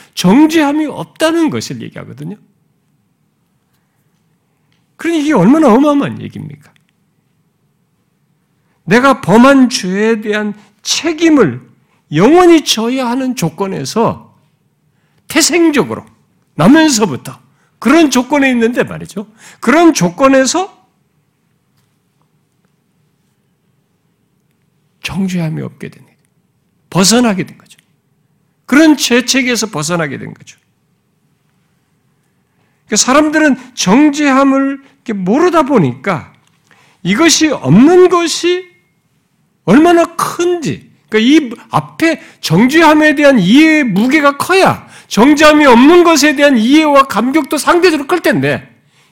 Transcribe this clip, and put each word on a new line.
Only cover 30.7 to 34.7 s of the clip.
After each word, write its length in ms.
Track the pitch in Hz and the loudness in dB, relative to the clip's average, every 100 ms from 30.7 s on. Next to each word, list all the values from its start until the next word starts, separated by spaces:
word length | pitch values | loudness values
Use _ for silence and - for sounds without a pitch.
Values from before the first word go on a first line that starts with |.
| _ _ _ _ _ _ _ _ _ _ _ _ _ _ _ _ _ _ _ _ _ - | _ _ _ _ _ _ _ _ _ _ _ _ _ _ _ _ _ _ _ _ _ -8
그러니까 80 | - | -6
사람들은 800 | - 285 302 311 302 247 - - | 0 0 0 0 0 -2 -8 -6
정죄함을 1080 | 185 247 302 285 294 262 277 269 269 | 0 2 2 0 -2 0 0 0 -4